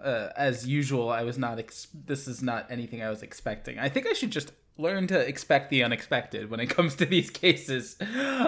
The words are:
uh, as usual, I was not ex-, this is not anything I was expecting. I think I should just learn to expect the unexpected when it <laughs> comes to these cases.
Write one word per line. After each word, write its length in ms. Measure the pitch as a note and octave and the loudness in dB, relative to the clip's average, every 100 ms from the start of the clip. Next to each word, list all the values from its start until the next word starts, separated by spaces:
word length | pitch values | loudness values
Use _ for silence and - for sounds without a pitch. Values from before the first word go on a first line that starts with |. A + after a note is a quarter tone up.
uh, 280 | C#3 A#2 G2+ - | -2 -2 -2 -2
as 320 | C#3 A2+ B2 | 0 0 0
usual, 420 | D3 C3+ C3+ A#2 | 0 2 2 2
I 140 | A#2 | 0
was 140 | A#2 A#2+ | 0 -2
not 220 | A#2+ A2+ | -2 -4
ex-, 280 | - - - | -8 -10 -14
this 340 | D3+ - C#3 C#3 | -12 -6 -6 -6
is 160 | A#2+ | -4
not 260 | B2+ A2+ - | -2 -2 -4
anything 320 | A#2+ A#2 A#2 | -8 -8 -6
I 80 | A2 | -4
was 140 | G#2+ | -6
expecting. 560 | G#2+ - - G#2 B2+ A2+ | -8 -8 -6 -6 -8 -4
I 80 | C#3 | 0
think 180 | B3+ A4+ | 0 0
I 60 | |
should 200 | G4+ A3+ | 0 -2
just 200 | D3+ - - _ - | -4 -6 -12 _ -4
learn 300 | D#3+ G3 F#3 | 0 0 2
to 100 | F3+ | 2
expect 520 | A#2+ C3 - C#3 C#3 | 2 0 2 2 4
the 120 | C3+ | 4
unexpected 680 | A#2+ A2+ - B2 - A2 G#2+ | 4 2 0 -2 0 -6 -6
when 100 | A2+ | -4
it 60 | B2 | 0
<laughs> 100 | - | 2
comes 180 | E3+ C#3 | 2 2
to 100 | E3+ | 2
these 240 | F3+ - | 4 2
cases. 680 | - F3+ C#3 - C3 A2 - G#3 B3 C#4 C4+ | 2 4 4 0 -4 -4 -8 -6 -2 0 2